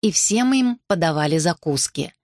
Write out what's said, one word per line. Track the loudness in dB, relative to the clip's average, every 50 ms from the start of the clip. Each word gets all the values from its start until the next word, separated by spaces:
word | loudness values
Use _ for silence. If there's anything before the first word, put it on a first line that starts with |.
и | 0 0 0
всем | 0 0 0 0 2 2 2 2
им | 2 2 0 -2 -4 _ _
подавали | -2 0 0 0 0 0 0 0 0 0
закуски. | 0 0 -2 -2 -4 -4 -2 -2 -2 -4 _ -8 -8 -8 _ _